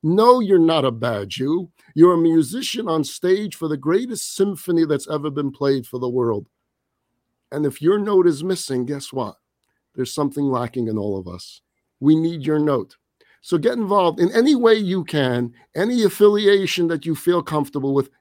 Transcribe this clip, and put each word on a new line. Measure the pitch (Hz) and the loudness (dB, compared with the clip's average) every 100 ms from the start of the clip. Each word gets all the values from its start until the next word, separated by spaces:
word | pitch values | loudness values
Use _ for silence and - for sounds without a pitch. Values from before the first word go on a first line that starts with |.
No, | 156 180 226 254 | 0 4 6 6
you're | 208 190 | 6 4
not | 165 160 | 4 4
a | 135 | 0
bad | 117 123 110 101 | -2 -4 -4 -6
Jew. | - 131 170 180 _ _ | -6 -4 -4 -6 _ _
You're | 151 170 | 4 6
a | 175 | 6
musician | 165 165 135 226 262 233 147 | 2 2 0 -4 -8 -6 -4
on | 160 | -2
stage | 143 - 180 190 208 - | -4 -4 -2 -2 -2 -8
for | 165 | -6
the | 147 | -6
greatest | 139 185 247 226 - - | -2 -2 -2 -10 -10 -4
symphony | 196 190 - 170 | -2 -2 -4 0
that's | 160 147 - | 0 -2 -4
ever | 151 151 | -6 -6
been | 143 139 | -6 -6
played | 139 139 139 117 | -4 -2 -2 -4
for | 127 | -8
the | 123 | -4
world. | 123 117 104 - _ _ _ _ _ _ _ _ _ _ | -2 -2 -4 -8 _ _ _ _ _ _ _ _ _ _
And | 143 147 | -4 -4
if | 135 | -2
your | 151 208 | 0 0
note | 208 202 175 | 2 4 4
is | 143 | 2
missing, | 170 185 - 131 123 | -4 -6 -4 -4 -4
guess | 143 - | -8 -8
what? | 131 110 - _ _ _ _ _ | -8 -8 -10 _ _ _ _ _
There's | - 127 | -8 -8
something | - 147 143 | -2 -4 -2
lacking | 143 127 120 127 113 | -2 -2 -4 -4 -4
in | 107 | -4
all | 104 98 | -4 -6
of | 90 | -8
us. | 90 - - _ _ _ _ | -14 -18 -20 _ _ _ _
We | 139 | 2
need | 156 165 165 139 | 2 2 -4 -2
your | 151 | 0
note. | 151 135 98 _ _ _ _ _ | 0 -2 -4 _ _ _ _ _
So | - - | -4 0
get | 196 247 | 0 -2
involved | 208 202 175 156 | 0 2 2 2
in | 175 | 0
any | 226 254 | 2 2
way | 285 233 | 4 4
you | 220 202 190 | 4 2 -4
can, | 160 156 131 120 120 117 _ | -2 0 0 0 -2 -8 _
any | - 202 247 | -4 -2 2
affiliation | 208 - 208 208 208 202 190 - 170 | 0 6 4 6 4 2 2 -2 -2
that | 160 151 | -2 -4
you | |
feel | 156 - 175 | -4 0 0
comfortable | 165 156 139 147 135 | 0 -4 -4 -4 -2
with, | 139 127 _ | -2 -2 _